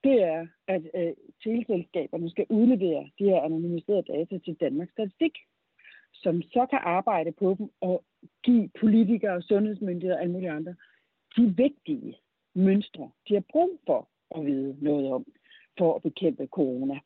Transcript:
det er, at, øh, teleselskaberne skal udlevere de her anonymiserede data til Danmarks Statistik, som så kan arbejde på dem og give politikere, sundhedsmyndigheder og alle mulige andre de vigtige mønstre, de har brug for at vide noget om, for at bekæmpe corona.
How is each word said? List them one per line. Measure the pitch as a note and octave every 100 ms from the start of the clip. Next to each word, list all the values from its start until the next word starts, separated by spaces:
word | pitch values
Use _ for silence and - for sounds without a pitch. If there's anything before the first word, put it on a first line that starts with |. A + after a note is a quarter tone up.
det | C4+ B3+
er, | F3+ D#3+ E3 _ -
at, | F#3+ D#3+
øh, | F#3 E3+ - - _
teleselskaberne | A3 A3+ A3+ F#3+ E3+ F3+ C#3+ E3 E3+
skal | - -
udlevere | A3 B3 A#3+ F#3 D3 C#3+ _
de |
her | G3 F#3
anonymiserede | D#3 D#3+ E3+ E3+ - G3+
data | - D3 E3+ F#3
til | - D#3
Danmarks | - F#3 C#4
Statistik, | - G#3+ _ D#4+ - _ _ _ _ - - _
som | _ F3+ E3+
så | E3 A#3+ B3+
kan | C#4
arbejde | - F3+ G3 F#3+ D#3+
på | D#3+ F#3+ F#3+
dem | G#3 _
og | F#3 F3+ _ _ - _
give | - A#3+ F#3 -
politikere, | A3 A3 G#3 A3+ G#3 F3+
sundhedsmyndigheder | - G3+ G#3+ G3+ G3 F3 F3+ E3
og |
alle | F3
mulige | F3+ F#3
andre | D3+ D#3+ F3+ _ _ _ _ _ -
de | A#3 F3
vigtige | C#4 C#4+ - C#3 - - _ _ _
mønstre, | F3+ F#3+ G3 - E3+ C#3+ _ -
de |
har | G3+ -
brug | D4+ F4+ E4+ -
for | B2+ - _ _ D#3+
at | C#3+
vide | C3+ C3+ C#3
noget | C#3+ D3 C3+
om, | C3 - _ _ - _ -
for | E3+
at | -
bekæmpe | D#3+ - E3+ B2+ C#3
corona. | - C3+ B2+ C3+ C#3